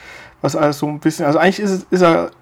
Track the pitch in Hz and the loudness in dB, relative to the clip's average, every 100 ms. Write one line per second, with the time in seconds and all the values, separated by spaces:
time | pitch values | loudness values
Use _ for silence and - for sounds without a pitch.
0 | - - - _ 147 156 151 143 147 147 | -20 -20 -20 _ -4 0 0 0 -6 -2
1 | 160 156 151 156 175 196 208 190 - 180 | -4 0 0 2 2 0 -2 -4 -2 2
2 | 175 170 170 - | 4 2 -2 -10